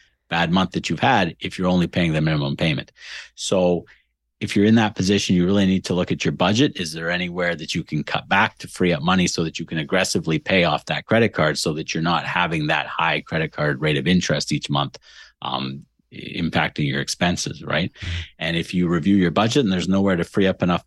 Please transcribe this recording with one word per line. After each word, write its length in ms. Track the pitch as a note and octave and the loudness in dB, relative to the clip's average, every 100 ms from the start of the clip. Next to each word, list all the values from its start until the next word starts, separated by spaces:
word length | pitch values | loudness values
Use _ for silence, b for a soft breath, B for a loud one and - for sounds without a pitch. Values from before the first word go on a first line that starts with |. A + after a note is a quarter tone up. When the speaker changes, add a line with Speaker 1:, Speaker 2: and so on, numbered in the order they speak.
| b b - | b b -6
Speaker 1:
bad 220 | E3 E3 | -2 2
month 200 | F3+ F#3 | 2 0
that 180 | F3 - | -2 -4
you've 100 | A#2 | 0
had 380 | C3+ A#2 E2+ - | 2 2 0 -4
if 180 | F#2 - | -10 -2
you're 120 | F2+ | 2
only 180 | F2+ E2 | 2 2
paying 240 | F2+ E2+ | 0 0
the 80 | D#2 | 2
minimum 380 | D2+ D2+ C#2+ C#2+ | 0 0 -2 -2
payment. 340 | E2 C2 - B B B B - | -2 -2 -6 B B B B -10
So 500 | - G2 F2+ F2 - b b _ _ - | 0 2 4 2 -4 b b _ _ -10
if 140 | A2 G2+ | -2 4
you're 100 | G#2 | 6
in 100 | A#2 | 6
that 180 | G#2+ | 4
position, 440 | - F#2+ G2+ - F2+ | 0 2 2 4 2
you 80 | F2 | 4
really 200 | G2+ F#2+ | 4 4
need 200 | F#2+ - | 2 0
to 80 | |
look 180 | F2+ F2+ | -2 0
at 140 | E2+ E2+ | -2 -2
your 80 | |
budget. 420 | D2 F2+ G#2+ D3 A#2+ | 0 2 4 2 0
Is 160 | E2 | -8
there 180 | E2 E2 | -6 -4
anywhere 460 | F2+ F2+ F2+ F2 E2 | -4 -4 -4 -4 -4
that 180 | - | -6
you 80 | E2+ | -6
can 220 | - D#2 | -4 -4
cut 240 | - - - | -2 -6 0
back 300 | G2 G#2+ - | 2 0 -2
to 100 | - | -14
free 240 | - F2+ | -2 0
up 100 | D#2+ | 2
money 240 | E2+ F#2 F2+ | 0 2 2
so 180 | - D#2+ | 0 -4
that 120 | - | -6
you 80 | E2 | -8
can 120 | D#2+ | -6
aggressively 600 | - F#2 F#2+ F#2+ E2 D#2 | -2 0 0 -2 -2 -4
pay 280 | - F#2+ E2+ | 2 2 2
off 200 | C#2+ - | 0 -2
that 180 | D2+ - | -6 0
credit 240 | A2 A2 | 2 2
card 280 | - D#2 D2+ | 2 0 0
so 160 | E2+ D#2 | -2 -4
that 180 | D2+ | -4
you're 100 | E2+ | -2
not 220 | E2 E2 D2+ | 0 0 0
having 420 | F2 F2 D#2+ D2+ | -2 0 0 0
that 200 | D2+ C#2+ | -2 -2
high 340 | - E2 D2+ | -2 -2 -2
credit 320 | - E2 D#2+ | -4 -4 -4
card 260 | - D2+ C2+ | -2 -2 0
rate 180 | D#2 C#2+ | -2 0
of 80 | C#2+ | 2
interest 460 | F2+ - D2 - | 2 2 -2 0
each 180 | D2 - | -4 -2
month, 300 | C#2+ C#2+ - B B B B | -2 -2 -8 B B B B
um, 440 | C2 C2 C2+ C#2 - _ _ | -6 -6 -6 -10 -16 _ _
i-, 60 | - - - | -16 -12 -6
impacting 520 | E2+ - D2 - C#2+ | -2 0 -2 -2 -2
your 120 | C#2 | -2
expenses, 640 | C2+ - F2 F2+ - - | -6 -2 -2 -2 -6 -8
right? 280 | - D2+ F2+ | -4 -2 -4
Speaker 2:
Mm-hmm. 280 | - F2 E2+ E2 - | -6 -8 -8 -10 -8
Speaker 1:
And 200 | D#2+ E2+ | -4 -4
if 160 | D#2 | -2
you 160 | F2+ F2 | 0 0
review 260 | E2+ F#2+ G2+ | 2 2 4
your 160 | F2 | 4
budget 320 | D#2 A#2 C#3+ | 2 2 2
and 80 | G#2+ | 2
there's 180 | F#2 E2+ | 0 0
nowhere 280 | G2 G2 F2 | 2 2 0
to 80 | E2+ | 0
free 200 | G#2+ F#2+ | 2 2
up 160 | - | 2
enough 220 | F2+ E2+ | 0 0